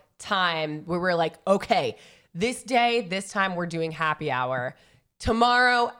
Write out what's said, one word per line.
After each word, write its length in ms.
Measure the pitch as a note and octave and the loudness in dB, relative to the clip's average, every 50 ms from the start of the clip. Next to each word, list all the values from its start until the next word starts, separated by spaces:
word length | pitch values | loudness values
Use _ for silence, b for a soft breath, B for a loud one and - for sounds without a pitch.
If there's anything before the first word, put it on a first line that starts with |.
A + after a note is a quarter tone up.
| _ _ _ - | _ _ _ -18
time 640 | - - G#3 F#3 F3+ E3+ E3 D#3+ D#3 D3+ D3+ D#3 - | -6 -4 0 0 0 0 0 -2 -2 -4 -6 -8 -6
where 160 | E3 F3 F3 | -4 -4 -2
we're 140 | F#3 F3+ E3+ | 0 0 2
like, 200 | E3+ E3 D#3+ - - _ | 2 0 -2 -4 -4 _
Okay, 520 | F#3+ G3 G3 - - G3+ F3 G3 A3 G#3 B B B B B B B - | 0 2 2 2 2 2 2 2 0 -4 B B B B B B B -6
"This 260 | E3+ G#3+ B3 A#3+ - - | -2 -2 -2 -2 -6 -4
day, 380 | G#3 C4 A#3 A#3+ A#3+ A#3 A#3+ | 0 2 2 4 4 2 0
this 300 | G3+ E3 F#3 G3 G3+ - | -2 -2 -6 -6 -6 -4
time, 240 | - G3+ F#3+ F#3+ F3+ | -2 -2 -2 0 -2
we're 100 | F3 F3 | -4 -4
doing 260 | E3+ E3 E3 E3 D#3+ | -4 -4 -4 -4 -4
happy 380 | D#3 D3+ D#3+ D#3 D3+ - D#3 C#3+ | -4 -2 -2 -2 -2 -2 -4 -4
hour. 440 | B2+ B2+ B2+ B2+ C3 B2 B2 C3 b b b b b b b b _ _ | -2 -2 -2 -2 -2 -4 -4 -6 b b b b b b b b _ _
Tomorrow 720 | - - A#3 A3+ A#3+ B3 B3 B3 B3+ B3 B3 A#3+ A#3+ - - | -2 -2 2 4 4 4 4 4 4 4 4 2 0 0 -4